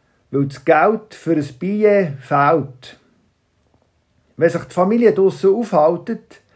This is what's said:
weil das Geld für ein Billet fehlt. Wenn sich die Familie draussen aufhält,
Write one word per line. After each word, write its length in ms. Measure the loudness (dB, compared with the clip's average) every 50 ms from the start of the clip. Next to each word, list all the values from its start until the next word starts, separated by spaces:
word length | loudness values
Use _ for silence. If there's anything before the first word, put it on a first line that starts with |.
| _ _ _ _ _ _
weil 140 | -4 -4 -4
das 180 | -4 -6 -4 0
Geld 500 | 2 2 4 4 2 0 -2 -6 -12 -20
für 200 | -10 -6 -4 -2
ein 160 | -2 -4 -6 -10 -10
Billet 540 | -8 -6 -2 0 2 2 2 2 0 -2 -6 -10
fehlt. 800 | -8 -4 -2 0 2 2 2 0 -2 -6 -14 -20 -20 -20 -20 _ _ _ _ _ _ _ _ _ _ _ _ _ _ _ _ _ _ _ _ _ _ _ _ _ _ _ _
Wenn 140 | -2 0 0
sich 140 | 0 -2 -8
die 100 | -6 -4
Familie 400 | -2 -2 0 0 2 2 2 2
draussen 400 | 2 2 0 0 0 0 0 0
aufhält, 880 | 0 -2 -2 0 2 2 2 0 -2 -6 -10 -12 -12 _ _ -20 -20 _ _ _